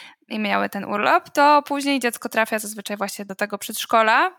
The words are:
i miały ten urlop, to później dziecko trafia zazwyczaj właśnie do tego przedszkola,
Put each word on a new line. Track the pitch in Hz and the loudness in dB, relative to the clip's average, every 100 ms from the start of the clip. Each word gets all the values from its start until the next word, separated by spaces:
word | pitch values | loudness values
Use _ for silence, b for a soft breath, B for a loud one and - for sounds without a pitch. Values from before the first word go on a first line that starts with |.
| B B _ | B B _
i | 214 | -6
miały | 208 202 202 | -2 -2 -2
ten | 202 | -4
urlop, | 196 208 254 330 - | -6 -2 2 2 0
to | - 285 294 | 2 6 4
później | 285 285 277 277 | 2 -2 -2 -2
dziecko | 240 - 233 | -2 -4 -4
trafia | - 220 220 | -2 0 -2
zazwyczaj | 208 220 - 208 | -6 -12 -10 -6
właśnie | 196 - | -6 -8
do | 202 | -12
tego | 190 208 202 | -6 -6 -6
przedszkola, | - 220 - 233 220 233 359 | -8 -10 0 4 6 4 2